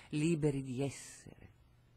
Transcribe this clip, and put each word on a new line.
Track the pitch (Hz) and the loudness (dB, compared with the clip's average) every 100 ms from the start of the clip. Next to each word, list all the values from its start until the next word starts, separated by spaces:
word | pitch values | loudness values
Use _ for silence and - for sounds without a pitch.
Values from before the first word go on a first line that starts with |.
| - | -6
liberi | 151 156 165 151 139 | 0 4 4 2 0
di | 135 123 | -2 -2
essere, | 139 - - - - - - - - _ _ | -2 -4 -12 -18 -20 -20 -20 -20 -20 _ _